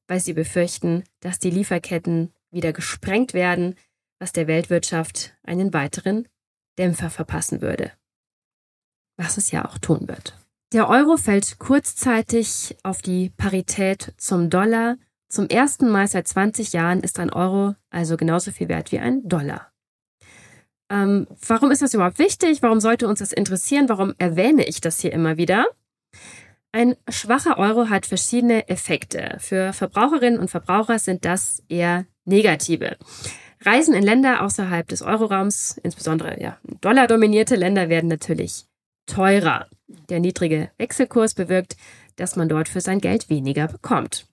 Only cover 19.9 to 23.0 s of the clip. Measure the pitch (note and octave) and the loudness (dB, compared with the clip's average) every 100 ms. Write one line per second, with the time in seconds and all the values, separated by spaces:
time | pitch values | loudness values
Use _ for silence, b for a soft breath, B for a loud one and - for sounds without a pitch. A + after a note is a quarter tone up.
19.9 | _ _ _ b b b b b _ - | _ _ _ b b b b b _ -4
20.9 | - G3 G3+ - - - A3+ C#4 D4 C#4 | 0 2 2 0 -6 -2 2 4 4 2
21.9 | A3 F3+ F#3 F#4 - E4+ D4+ A#3+ A3 G#3+ | 2 2 2 2 2 0 2 2 4 2
22.9 | A#3 | 2